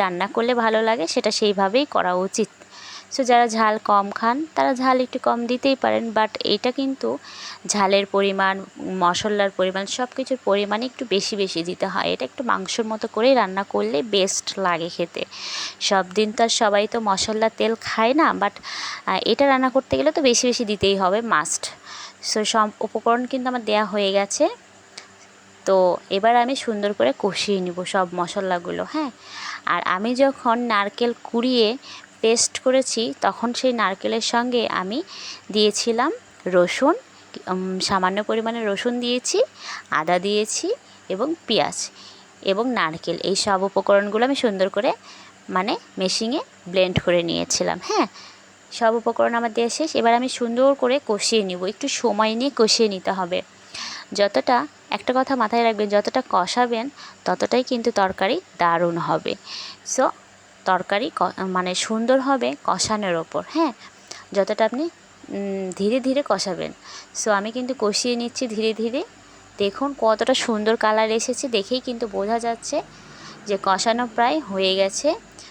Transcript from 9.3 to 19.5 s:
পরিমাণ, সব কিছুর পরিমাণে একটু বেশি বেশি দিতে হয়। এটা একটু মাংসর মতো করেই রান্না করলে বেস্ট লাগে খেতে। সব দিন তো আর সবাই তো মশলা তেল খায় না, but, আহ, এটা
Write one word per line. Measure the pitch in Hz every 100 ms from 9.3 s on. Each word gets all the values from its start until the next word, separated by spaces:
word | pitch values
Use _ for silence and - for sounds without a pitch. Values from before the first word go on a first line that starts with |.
| 208 196 -
পরিমাণ, | 185 190 196 -
সব | 247 -
কিছুর | 262 254 -
পরিমাণে | 202 202 208 254
একটু | - 240
বেশি | 196 - 202
বেশি | 190 170 175
দিতে | 180 190
হয়। | 190 170
এটা | 185 262
একটু | - 240
মাংসর | 190 190 - 220
মতো | 220 233
করেই | - 247 262
রান্না | 196 190 196
করলে | 202 208 277 240
বেস্ট | 202 196 - - - 190
লাগে | 165 170 -
খেতে। | 170 - - - - - - - -
সব | 196 185 190
দিন | 214 214
তো | 233
আর | -
সবাই | 214 202 214
তো | 233 214
মশলা | 190 - 214 220 -
তেল | 220 226 -
খায় | - 226 285
না, | 285 185
but, | 202 - - - - - -
আহ, | 190 -
এটা | 226 277